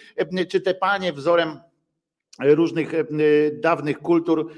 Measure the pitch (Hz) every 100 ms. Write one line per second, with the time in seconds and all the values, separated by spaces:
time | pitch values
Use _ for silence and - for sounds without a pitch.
0 | - - 180 185 180 190 190 185 190 196
1 | 180 143 151 170 160 151 _ _ _ _
2 | _ _ _ - 139 156 160 156 139 160
3 | 156 151 151 151 151 151 165 160 147 -
4 | 160 170 170 160 151